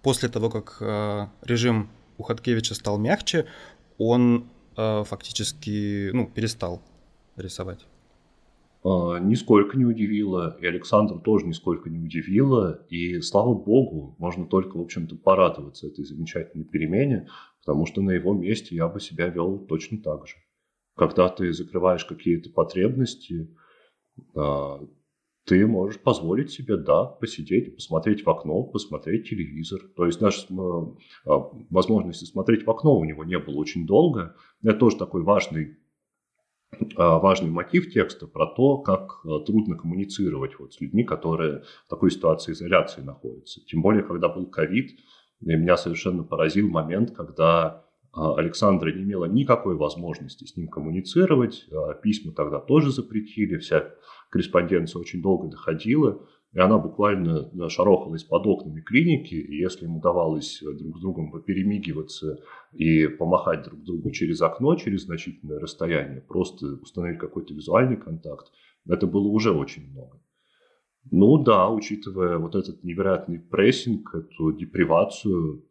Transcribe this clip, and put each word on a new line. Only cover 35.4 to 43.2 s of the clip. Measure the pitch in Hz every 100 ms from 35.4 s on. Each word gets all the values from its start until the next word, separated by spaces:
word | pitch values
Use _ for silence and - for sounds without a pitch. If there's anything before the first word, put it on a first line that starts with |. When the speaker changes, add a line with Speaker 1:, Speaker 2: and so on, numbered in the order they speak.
| - 78 76 - _ _ _ _ _ _ _ _ _ - - -
Speaker 2:
а, | 85 80
важный | 95 92 82
мотив | 82 90 180 180
текста | 117 90 - -
про | 76 78
то, | - 135 139
как, | - 95 - -
э, | 80 76
трудно | 92 107 104 82
коммуницировать | 82 90 101 - 92 76 67 -
вот | 67
с | -
людьми, | 71 95
которые | 117 80 82 82 80 71 - - _
в |
такой | - 92
ситуации | - 82 80 -
изоляции | 80 85 90 85 -
находятся. | 67 67